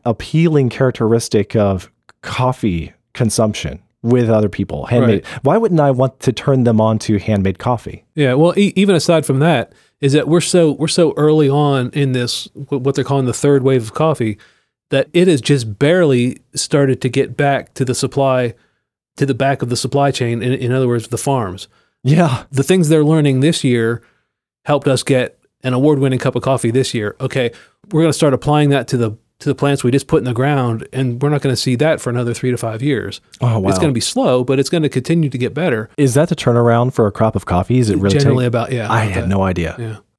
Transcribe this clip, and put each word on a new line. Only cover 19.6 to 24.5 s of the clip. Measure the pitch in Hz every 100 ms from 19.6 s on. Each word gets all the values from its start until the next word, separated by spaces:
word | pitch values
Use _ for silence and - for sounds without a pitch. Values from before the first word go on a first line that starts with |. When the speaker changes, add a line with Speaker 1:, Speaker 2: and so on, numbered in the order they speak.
Speaker 2:
of | 123
the | 120
supply | 120 143 139
chain. | 131 120 117
In, | 123
in | 131 123
other | 131 127
words, | 120 113
the | 113
farms. | - 135 98 95 - _ _ _
Speaker 1:
Yeah. | 127 156 165 123 -
Speaker 2:
The | 139
things | - 185 151
they're | 160 151
learning | 160 147 131
this | 147 165
year | 135 120 113 120 _ _ _ _ _